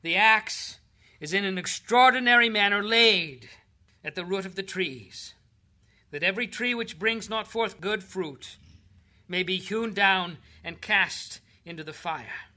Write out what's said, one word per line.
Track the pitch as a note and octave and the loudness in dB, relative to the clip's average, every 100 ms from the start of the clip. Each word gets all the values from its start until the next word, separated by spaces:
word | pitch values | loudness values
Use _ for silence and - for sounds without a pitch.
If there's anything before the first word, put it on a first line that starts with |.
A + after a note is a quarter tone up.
The | E3+ F3 | 0 4
axe | A3 A3 - - - - _ _ _ _ | 6 6 2 -10 -10 -14 _ _ _ _
is | D3+ | -4
in | F#3 G3+ | -2 0
an | F#3 | -4
extraordinary | E3+ - - A#3 B3+ B3+ B3 A#3+ A#3 | -4 -8 2 6 6 6 4 6 6
manner | G#3+ G3+ G3+ | 4 2 2
laid | G#3 A3+ A3+ G3 D#3+ B2+ A#2 - _ _ _ _ | 2 6 6 4 -2 -10 -20 -20 _ _ _ _
at | D#3 E3 | -12 -8
the | F3 | -4
root | F#3+ F#3+ | -4 -4
of | F3+ | -8
the | |
trees, | F#3+ F#3 F3 B2+ G#2 - - - _ _ _ _ _ _ _ | -8 -6 -6 -6 -16 -16 -18 -20 _ _ _ _ _ _ _
that | D3 | -2
every | F3 F#3+ A#3+ | -2 -2 -6
tree | - B3 | -2 -2
which | A#3+ A3+ D#3 | -2 -4 -2
brings | G#3+ A3+ F#3+ | -2 -2 -4
not | A3 G#3+ | -6 -4
forth | A3+ A3+ - | -2 -4 -2
good | F3 G#3+ | -4 -4
fruit | F#3+ F#3+ E3 C3+ - - - - _ _ _ _ _ | -4 -6 -6 -8 -18 -20 -20 -20 _ _ _ _ _
may | F3+ | -4
be | F#3 F#3 | -2 -4
hewn | F#3 G#3+ A3+ | -2 -4 -4
down | F#3+ G3 F#3+ F3 D#3+ - - | 2 4 4 0 -8 -18 -16
and | E3+ E3 | -14 -12
cast | - G#3 F3 - - - _ _ - | 0 2 2 -2 -12 -16 _ _ -16
into | E3 | -12
the | D#3 | -12
fire. | D3+ F3 D#3 A2+ - - | -10 -8 -8 -8 -14 -16